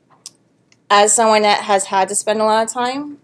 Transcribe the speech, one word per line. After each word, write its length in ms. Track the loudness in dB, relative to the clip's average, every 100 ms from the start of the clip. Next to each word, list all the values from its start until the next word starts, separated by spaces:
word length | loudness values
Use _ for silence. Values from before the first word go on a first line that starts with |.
| _ _ -20 _ _ _ _ _ 0
as 240 | 2 4
someone 300 | 4 4 2
that 200 | 2 0
has 220 | 0 -2 0
had 240 | -2 -2
to 60 | -2
spend 260 | -4 -2
a 40 | 0
lot 220 | 0 -2
of 60 |
time, 460 | -4 -6 -6 -10 -16